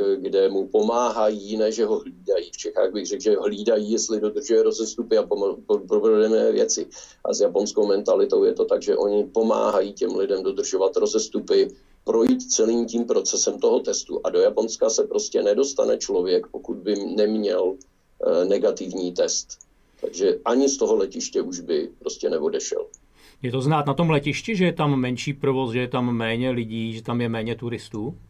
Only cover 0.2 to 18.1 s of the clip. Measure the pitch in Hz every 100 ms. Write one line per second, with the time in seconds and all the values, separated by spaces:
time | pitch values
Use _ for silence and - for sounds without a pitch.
0.2 | 95 98 95 98 92 110 107 117 120 110
1.2 | 107 107 98 110 110 110 107 107 - -
2.2 | - 92 - - - - 95 101 90 98
3.2 | 107 98 101 104 110 107 107 110 - 107
4.2 | 104 104 107 110 110 110 110 - 110 107
5.2 | 92 101 98 - - 104 92 107 110 107
6.2 | 107 110 110 107 - - - - - _
7.2 | - - 101 98 107 - 101 98 - 95
8.2 | 101 95 98 - - 87 101 95 101 104
9.2 | 92 113 113 107 107 101 98 - 87 92
10.2 | 98 95 95 92 - 95 95 92 104 107
11.2 | - 107 - 98 95 - _ _ - 113
12.2 | 127 127 - - 110 117 113 117 117 -
13.2 | - - 107 - 113 127 - - - -
14.2 | 90 90 101 110 110 - 113 110 104 104
15.2 | - 117 101 107 139 - 113 117 - 95
16.2 | 92 90 - - - 87 95 101 98 104
17.2 | 104 110 101 92 92 95 - _ _